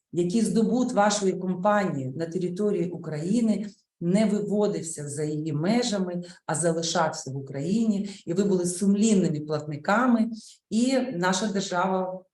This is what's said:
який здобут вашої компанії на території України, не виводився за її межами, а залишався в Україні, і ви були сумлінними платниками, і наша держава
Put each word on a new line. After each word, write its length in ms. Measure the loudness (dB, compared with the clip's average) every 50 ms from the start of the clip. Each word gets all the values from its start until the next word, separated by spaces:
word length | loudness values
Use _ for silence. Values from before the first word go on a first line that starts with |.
| _ _ -2
який 280 | -2 0 2 2 2
здобут 520 | 2 2 2 2 2 2 2 2 0 0 2
вашої 400 | 2 2 2 2 2 0 0 0
компанії 800 | 0 -2 -4 -2 0 2 2 2 2 2 0 -2 -4 -4 -6 -4
на 100 | -6 -6
території 640 | -4 -4 -4 -4 -4 -4 -2 -2 0 0 0 -2 -4
України, 760 | -4 -8 -8 -8 -8 -6 -2 0 0 2 2 2 0 0 -2 -8 -12 _ _ _ _ -6
не 240 | -2 2 2 4 4
виводився 840 | 4 2 0 -2 0 0 2 2 2 0 -2 -6 -8 -10 -10 -10 -8
за 160 | -6 -4 -4
її 280 | -4 -4 -4 -4 -4 -4
межами, 680 | -2 0 2 2 2 2 0 0 -2 -2 -2 -4 -6 -8 -10 -16 -14 _
а 80 | -4 -2
залишався 760 | 0 0 0 0 0 -2 -2 0 0 0 0 -2 -4 -8 -8
в 60 | -8
Україні, 840 | -8 -8 -8 -8 -6 -2 0 0 2 2 2 2 0 0 -4 -8 -12 -8
і 80 | -4 0
ви 100 | 0 2
були 220 | 2 2 2 0
сумлінними 720 | 0 -2 0 2 2 4 4 4 4 6 4 4 2 0 -2
платниками, 920 | -4 -4 -4 -4 -4 -4 -8 -6 0 2 2 4 4 4 4 4 2 0 -2 -10 -14 -18 -20 _ _ -4
і 280 | 0 0 2 2 2 2 0 0 -2
наша 340 | 0 0 2 2 0 0
держава 760 | -2 -2 -2 -2 -2 0 0 0 2 0 0 -2 -2 -6 -10 -12 _